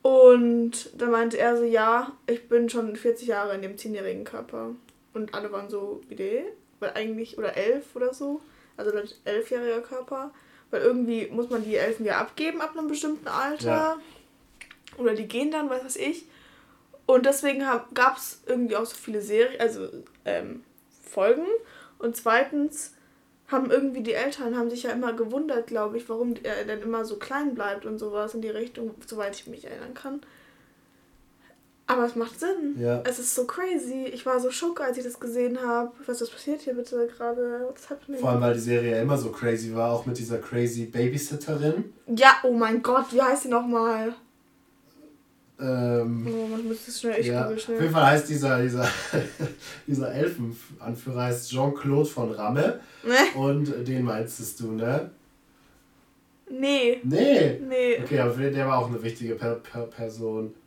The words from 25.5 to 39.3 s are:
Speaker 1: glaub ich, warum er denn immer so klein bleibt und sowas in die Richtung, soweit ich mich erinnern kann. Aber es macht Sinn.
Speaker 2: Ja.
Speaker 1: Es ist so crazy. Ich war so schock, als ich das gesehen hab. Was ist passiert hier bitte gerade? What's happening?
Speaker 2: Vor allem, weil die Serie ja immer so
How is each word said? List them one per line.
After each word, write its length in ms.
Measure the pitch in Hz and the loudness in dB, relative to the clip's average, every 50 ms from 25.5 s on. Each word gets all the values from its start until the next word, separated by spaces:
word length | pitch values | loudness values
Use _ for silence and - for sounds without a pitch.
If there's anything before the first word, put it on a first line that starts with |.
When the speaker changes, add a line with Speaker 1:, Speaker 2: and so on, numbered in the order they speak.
| 269 233 233 | -2 -2 -4
Speaker 1:
glaub 280 | - 240 220 208 208 214 | -2 -2 -2 -2 -2 -4
ich, 140 | 233 240 - | -6 -6 -6
warum 260 | 226 226 240 240 233 220 - | -4 -2 -2 -2 -2 -4 -4
er 220 | 214 214 202 214 | -6 -4 -4 -4
denn 160 | 208 214 214 | -6 -6 -6
immer 240 | 208 226 226 226 220 | -4 -4 -4 -4 -4
so 120 | 226 208 | -4 -6
klein 380 | 208 - - 269 277 294 285 247 | -10 -8 -6 -4 -2 -2 -2 -2
bleibt 300 | 233 202 202 202 202 - | -2 -4 -4 -4 -6 -6
und 140 | 220 214 214 | -8 -8 -6
sowas 340 | 214 214 208 208 214 220 220 | -6 -6 -4 -4 -4 -4 -6
in 80 | 226 | -6
die 80 | 220 220 | -6 -6
Richtung, 460 | 214 214 233 247 - - 233 226 214 - - | -6 -6 -6 -8 -8 -10 -10 -10 -10 -12 -16
soweit 280 | - 226 214 208 196 202 | -12 -8 -6 -6 -6 -6
ich 100 | - - | -10 -14
mich 200 | - - - - | -16 -18 -16 -16
erinnern 260 | - - - - - 254 | -16 -14 -14 -14 -14 -16
kann. 300 | - - 269 277 285 - - - - - - _ _ _ _ _ _ _ _ _ _ _ _ _ _ _ _ _ _ _ - _ _ _ _ _ _ _ | -12 -10 -10 -10 -10 -12 -14 -20 -20 -20 -20 _ _ _ _ _ _ _ _ _ _ _ _ _ _ _ _ _ _ _ -20 _ _ _ _ _ _ _
Aber 200 | - 254 254 240 | -2 0 0 0
es 80 | 233 240 | 0 -2
macht 240 | 233 226 226 - - | -4 -6 -6 -8 -6
Sinn. 360 | 320 359 381 349 311 285 285 127 | -4 -4 -4 -2 -4 -6 -4 -2
Speaker 2:
Ja. 240 | 120 120 120 120 - | 0 0 0 0 -2
Speaker 1:
Es 140 | 254 247 - | -4 -4 -4
ist 160 | 247 - - | -4 -4 -2
so 100 | - 247 | -2 -2
crazy. 600 | 247 - 349 370 370 359 311 247 247 254 262 262 | -4 -4 -4 -4 -2 -2 -2 -2 -4 -6 -6 -6
Ich 180 | 254 262 247 - | -8 -10 -6 -4
war 160 | 262 254 247 | 0 0 0
so 100 | 247 254 | 0 -2
schock, 300 | 254 - 339 339 339 339 | -4 -2 -4 -4 -2 -2
als 160 | 294 254 254 | -2 -2 -2
ich 80 | 254 247 | -4 -6
das 160 | 247 240 - | -8 -10 -8
gesehen 380 | - 240 233 247 247 247 240 254 | -10 -6 -2 -2 0 0 -2 -2
hab. 340 | 254 240 233 233 240 240 - - 285 | -2 0 0 0 -2 -4 -8 -12 -8
Was 160 | - 247 240 233 | -8 -6 -4 -6
ist 80 | 233 | -8
passiert 320 | - - - 285 294 294 - | -8 -10 -6 -6 -6 -4 -4
hier 100 | 277 254 | -6 -6
bitte 320 | 240 240 240 254 240 233 233 240 | -6 -6 -6 -2 -2 -2 -2 -4
gerade? 500 | - 240 233 240 247 247 240 240 240 247 | -6 -6 -4 -2 -2 -4 -4 -4 -6 -6
What's 240 | 254 277 - - - | -8 -8 -12 -12 -14
happening? 300 | 285 285 - - 277 254 | -14 -14 -10 -10 -8 -2
Speaker 2:
Vor 100 | 247 - | 0 0
allem, 100 | 123 120 | 2 2
weil 140 | 120 120 117 | 4 2 2
die 60 | 117 | 2
Serie 320 | 113 120 120 120 120 117 113 | 2 2 2 2 2 2 0
ja 100 | 113 117 | 2 2
immer 160 | 139 143 127 | 2 2 0
so 120 | 117 110 | 0 -4